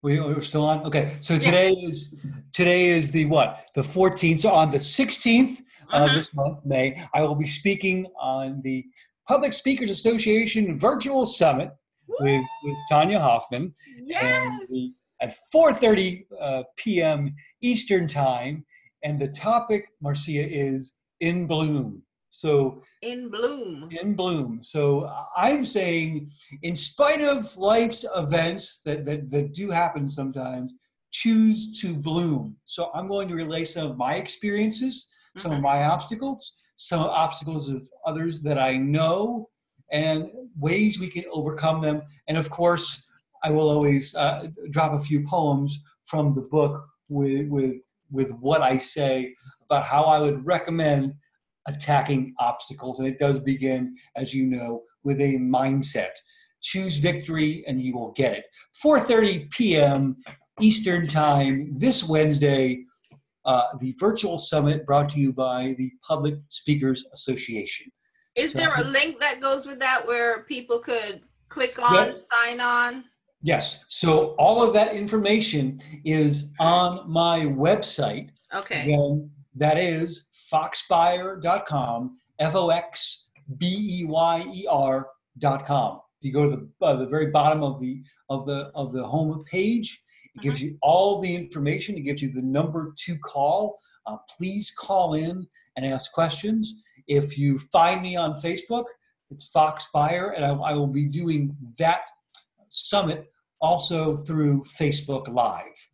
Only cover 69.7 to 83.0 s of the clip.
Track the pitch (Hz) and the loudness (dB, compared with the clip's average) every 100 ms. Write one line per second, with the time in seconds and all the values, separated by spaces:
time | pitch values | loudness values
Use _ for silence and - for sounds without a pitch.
69.7 | 262 262 262 233 240 233 226 226 254 240 | -4 0 0 0 0 0 -2 -6 -10 -4
70.7 | 240 233 233 208 196 _ _ _ - 247 | -4 -2 -4 -4 -10 _ _ _ -4 -4
71.7 | - 240 247 - - - 233 233 240 247 | 0 4 6 4 -2 -2 0 0 -2 0
72.7 | 240 240 262 254 _ _ _ 147 160 - | 2 0 -4 -16 _ _ _ 0 0 0
73.7 | - _ - 170 156 156 - 160 226 233 | -6 _ -2 4 4 4 4 4 6 4
74.7 | 202 214 214 208 220 202 214 214 151 131 | 4 2 0 -2 0 2 2 2 0 -2
75.7 | 143 - - 156 156 151 143 - - 165 | -4 -14 -10 0 2 4 2 -4 0 4
76.7 | 180 180 185 165 165 170 165 151 135 151 | 4 2 -2 -2 2 2 2 0 2 2
77.7 | 208 - - 123 107 - _ _ 196 196 | 2 0 -4 -4 -4 -12 _ _ -12 -6
78.7 | 165 147 147 143 147 147 - - 131 151 | -4 0 2 2 0 -4 -18 -20 -2 2
79.7 | 156 180 160 165 - _ - - 156 160 | 2 2 -2 -4 -8 _ -20 -2 -2 -2
80.7 | - - 170 170 180 185 190 165 196 - | -8 0 4 4 2 -4 -6 0 0 0
81.7 | 147 123 117 123 - _ - 156 185 175 | -4 -2 -4 -6 -10 _ -4 -2 0 2
82.7 | 165 170 - | 0 -2 -8